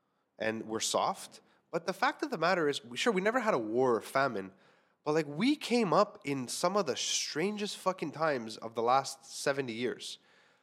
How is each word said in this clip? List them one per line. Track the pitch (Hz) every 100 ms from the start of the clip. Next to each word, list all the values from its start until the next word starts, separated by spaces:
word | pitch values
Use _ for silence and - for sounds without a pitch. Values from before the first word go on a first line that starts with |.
| _ _ _ -
and | 110 110 107
we're | 107
soft. | - 98 117 196 - - _ _ _
But | 170 170
the |
fact | 180 262 -
of | 302
the | 202
matter | 165 185 147
is, | 135
we, | 120 120
sure, | 247
we | 185
never | 208 247
had | 220
a | 175
war | 107 120 131 110
or |
famine, | - 135 139 101 95 - _ _ _ _
but, | 151
like, | 156 143
we | 147 254 302
came | - 240 202
up | 165 202 -
in | 143 139 120
some | - 180 202
of | 160
the | 107
strangest | - - - 147 196 208 202 -
fucking | 185 185 160
times | 135 160 131 110 110
of | 113 117
the |
last | 117 131 135 - - -
seventy | 151 135 131
years. | 113 123 - - - _ _ _ _